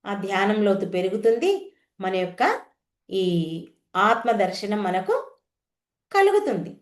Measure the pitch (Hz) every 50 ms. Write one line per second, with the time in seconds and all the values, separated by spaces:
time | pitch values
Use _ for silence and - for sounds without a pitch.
0 | - 202 202 196 185 190 196 190 196 208 214 214 208 202 190 196 196 - - 180
1 | 185 185 196 208 208 226 226 233 330 381 403 381 - - _ _ _ _ _ -
2 | 190 190 190 185 185 170 175 - 247 359 494 - - _ _ _ _ _ _ _
3 | _ - 185 190 185 180 175 170 165 160 160 165 - - _ _ _ _ - 185
4 | 202 214 233 233 - 247 220 202 190 180 - - 208 202 208 208 196 185 180 185
5 | 185 - 466 554 - - - _ _ _ _ _ _ _ _ _ _ _ _ _
6 | _ _ - 392 392 403 415 415 - 294 214 175 170 - - -